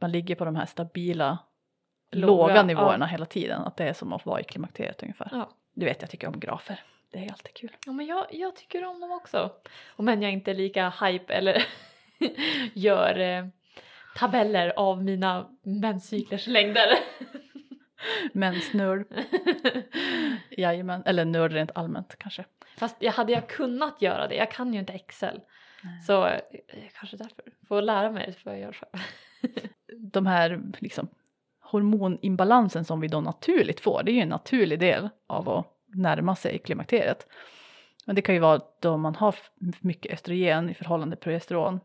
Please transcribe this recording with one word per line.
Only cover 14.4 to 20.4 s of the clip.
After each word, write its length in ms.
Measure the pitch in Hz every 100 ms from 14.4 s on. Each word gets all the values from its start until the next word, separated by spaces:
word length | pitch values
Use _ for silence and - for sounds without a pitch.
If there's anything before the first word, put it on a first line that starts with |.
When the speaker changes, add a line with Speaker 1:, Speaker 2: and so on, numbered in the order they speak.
| 214 196 175 -
Speaker 2:
av 260 | 196 185
mina 440 | 190 190 190 180 - -
menscyklers 840 | 196 202 220 190 - 208 - 196 226
längder. 420 | 233 202 226 214 247 - - - - - 277
<laughs> 720 | - 262 _ - 440 440 330
Speaker 1:
Mensnörd. 720 | 196 190 180 - 208 190 190 202 - - 370 359 330 254 247
Speaker 2:
<laughs> 680 | - 320 349 349 302 233